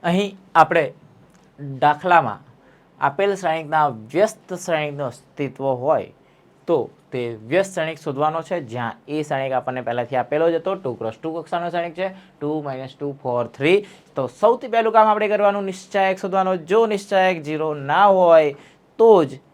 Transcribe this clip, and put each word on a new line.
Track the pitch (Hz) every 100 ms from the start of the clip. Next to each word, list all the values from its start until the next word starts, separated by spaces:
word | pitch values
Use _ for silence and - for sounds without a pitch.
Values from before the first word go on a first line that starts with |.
અહીં | 175 175 202 190 - 165
આપણે | 156 170 143 - _ _ _ _ _ _ 143 135
દાખલામાં | 147 147 185 175 131 101 - _ _ _ _ _
આપેલ | 143 139 196 196
શ્રેણિકના | 175 160 151 156 151
વ્યસ્ત | 113 110 156 214 - _
શ્રેણિકનું | 180 - 160 151 143 139
અસ્તિત્વ | - _ - 139 - 135
હોય | 127 131 143 92 - _ _ _ _ -
તો | 165 113 _ _
તે | 131 120 113
વ્યસ્ત | 110 165 190
શ્રેણિક | 185 160 160
શોધવાનો | - 135 151 160
છે, | 160 180
જ્યાં | 131 120 117 - -
એ | 147
શ્રેણિક | 151 139 135
આપણને | 127 123 127
પહેલાથી | 120 120 117 127
આપેલો | 120 151 165
જ |
હતો, | 165 165 190
ટુ | 160
ક્રોસ | 117 113 113
ટુ | 160 160
કક્ષાનો | 160 180 170
શ્રેણિક | 170 170
છે, | 165 190
ટુ | 190 - _ 147 156
માઇનસ | 147 131 131 -
ટુ, | 143 135
ફોર, | 131 120 117
થ્રી. | - 143 190 202 - _ -
તો | 131
સૌથી | - 208 247 262
પહેલું | 226 220
કામ | 220 214
આપણે | 208 208
કરવાનું | 208 208 202 196
નિશ્ચાયક | 190 - 202 190 190
શોધવાનો. | 196 190 185 185
જો | 156 208 226
નિશ્ચાયક | 208 202 196 185 175
ઝીરો | 147 151 156
ના | 151 139 156 202
હોય | 190 180 165 151 143 - _ _ _
તો | 226 208
જ | 147 131 _